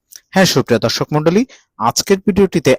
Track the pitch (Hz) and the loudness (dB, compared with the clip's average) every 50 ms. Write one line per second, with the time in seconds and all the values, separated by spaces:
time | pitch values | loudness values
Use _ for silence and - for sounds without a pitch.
0 | _ _ - - _ _ - 185 185 156 - 139 113 - 120 107 - 113 - - | _ _ -20 -20 _ _ 0 0 2 2 2 0 0 0 0 0 0 -2 -4 -4
1 | 143 - 151 151 151 165 175 220 262 - - _ _ _ _ - 202 - - - | -6 -4 -2 0 0 0 0 0 -2 -4 -8 _ _ _ _ -4 -4 -4 -2 -2
2 | - - 196 190 - 214 185 202 196 180 - 165 - 139 - | -2 -2 -2 -2 0 -2 0 2 0 0 0 -2 0 0 0